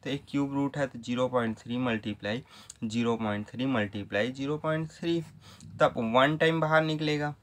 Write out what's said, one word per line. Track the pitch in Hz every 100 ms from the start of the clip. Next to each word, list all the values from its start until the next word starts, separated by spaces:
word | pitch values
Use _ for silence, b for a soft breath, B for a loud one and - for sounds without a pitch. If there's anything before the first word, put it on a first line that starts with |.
तो | -
एक | 139 -
क्यूब | 139 139
रूट | 139 139 143
है | 135
तो | 120
ज़ीरो | 113 123 127
पॉइंट | 127 113 107
थ्री | - 120
मल्टीप्लाई, | 127 110 107 101 101 117 - B B B
ज़ीरो | 113 113 117 113
पॉइंट | 110 104 104
थ्री | 113 131
मल्टीप्लाई | 123 104 104 101 101 117
ज़ीरो | 131 139 151
पॉइंट | 156 156 160
थ्री, | - 170 170 160 - B B - -
तब | 156 - 113
वन | 120 139 156
टाइम | 160 165
बाहर | 156 156
निकलेगा | 160 156 156 147 147 143